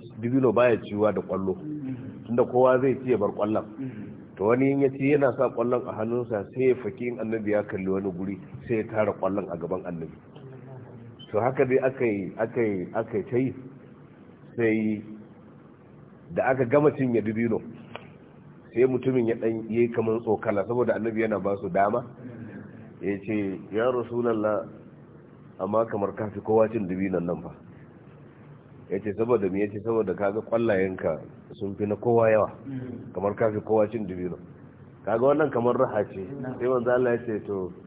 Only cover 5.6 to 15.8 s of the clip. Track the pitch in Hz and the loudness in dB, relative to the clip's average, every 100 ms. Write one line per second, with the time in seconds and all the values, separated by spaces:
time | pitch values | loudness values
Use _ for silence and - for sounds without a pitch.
5.6 | 120 123 82 - 110 120 120 104 98 120 | 0 0 -2 -4 -2 -2 -2 -4 -4 0
6.6 | 131 123 104 95 120 113 110 113 104 104 | 2 2 -2 -6 -6 -4 -4 -2 0 0
7.6 | 101 98 92 95 98 87 95 95 - - | 0 -4 -2 0 -2 -4 -6 -8 -12 -14
8.6 | - 110 - 107 101 - 95 101 82 82 | -2 -2 0 0 0 0 -2 -2 -4 -6
9.6 | 82 92 87 82 80 - - - - - | -4 -6 -6 -8 -10 -14 -20 -20 -18 -18
10.6 | - - - - - - - 104 123 139 | -16 -18 -16 -18 -18 -18 -4 0 0 2
11.6 | 131 131 131 131 120 101 87 - 113 123 | 2 4 2 0 0 0 -4 -4 -2 0
12.6 | 110 95 87 113 - 107 - 123 131 - | 0 0 -4 -4 -2 -4 -2 0 0 -4
13.6 | - - - - - - - - - - | -16 -18 -20 -20 -20 -20 -20 -20 -12 0
14.6 | 110 110 107 104 - - - - - - | 2 2 0 -2 -6 -16 -18 -20 -20 -20
15.6 | - - | -20 -20